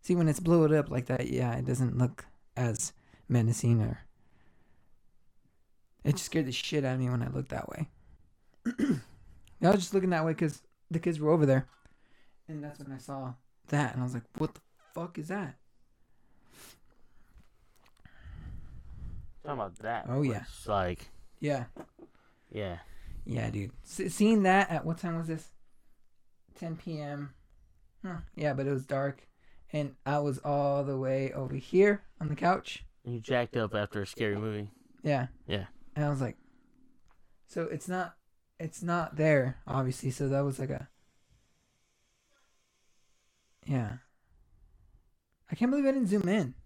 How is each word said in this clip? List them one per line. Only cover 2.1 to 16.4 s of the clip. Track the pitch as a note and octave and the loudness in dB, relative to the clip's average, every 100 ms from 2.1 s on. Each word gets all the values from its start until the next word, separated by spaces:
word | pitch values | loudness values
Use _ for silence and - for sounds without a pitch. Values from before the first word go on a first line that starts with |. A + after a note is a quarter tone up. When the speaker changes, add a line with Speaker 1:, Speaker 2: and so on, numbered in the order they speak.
| - - - - - | 0 -18 -20 -12 -2
Speaker 1:
as | B2 A2+ - - _ - - | -2 -2 -6 -10 _ -20 0
menacing | A#2+ A2+ A#2 A#2+ A#2 | 4 4 2 4 4
or. | A2 - - _ - - - - _ - - - - - - - _ _ _ _ _ _ | 2 -4 -12 _ -20 -20 -20 -20 _ -20 -20 -20 -20 -20 -20 -20 _ _ _ _ _ _
It | C#3+ | -2
just | C#3 - | -2 0
scared | E3+ C3 | -2 -2
the | |
shit | B2 - D3+ | -4 -2 -2
out | C3+ B2+ | 0 0
of | |
me | B2+ | 0
when | B2 | 0
I | B2+ | -2
looked | C3 C3 | -4 -4
that | - - | -6 -8
way. | - D#3+ - - - - _ _ - A#3 | -8 -8 -10 -20 -20 -20 _ _ -6 -6
<clears throat> | |
I | - C#4+ D3 - - - - - - E3+ | 0 0 0 -2 -20 -20 -20 -20 2 4
was | G3+ | 4
just | F3 | 4
looking | G3 F#3 | 0 2
that | E3+ D#3+ | 2 0
way | |
'cause | D#3 D#3+ - _ _ _ | 0 -2 -2 _ _ _
the | E3 | -2
kids | F3 D#3 | -2 2
were | D3+ | 4
over | E3 C#3+ | 6 6
there. | C3 B2+ - - - _ - - - - | 6 2 -16 -20 -20 _ -20 -20 -20 -12
And | D3+ | -10
that's | D3 D3 | -10 -12
when | C#3 | -12
I | C3 | -12
saw | C3+ C#3 B2+ B2 _ _ - | -10 -8 -8 -10 _ _ -2
that, | D3 C3 | 0 2
and | B2+ | 0
I | |
was | B2 | -2
like, | B2 - - | -4 -8 -4
"What | D#3 | -4
the | - _ _ _ | -4 _ _ _
fuck | - E3+ - | -10 -8 -8
is | D3+ | -6
that?" | G3 D#3+ - _ _ _ _ _ - _ - | -6 -6 -12 _ _ _ _ _ -20 _ -20